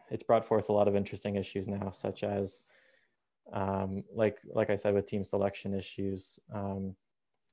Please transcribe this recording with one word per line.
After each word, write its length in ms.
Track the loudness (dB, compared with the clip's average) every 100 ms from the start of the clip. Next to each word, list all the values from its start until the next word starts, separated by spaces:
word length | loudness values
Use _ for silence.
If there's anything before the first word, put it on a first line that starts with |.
| -10
it's 140 | -4
brought 200 | 4 4
forth 240 | 4 2 4
a 60 |
lot 160 | 4 6
of 60 | 4
interesting 400 | 0 -4 -2 -2
issues 320 | -2 -4 -4
now, 220 | -4 -6
such 320 | -4 -6 -2
as, 420 | -2 0 -2 -6 -20 _ _ _ _ _ _ _ -8
um, 520 | -4 0 0 -2 -4 -6
like, 240 | 2 2 0 -4
like 160 | 0 2
I 80 | 2
said, 160 | 2
with 140 | 2 2
team 160 | -2 0
selection 480 | 0 0 -2 -4
issues, 680 | -4 -4 -4 -4 -4 -8 -18 -10
um, 420 | -6 -4 -4 -6 -10 _ _ _ _ _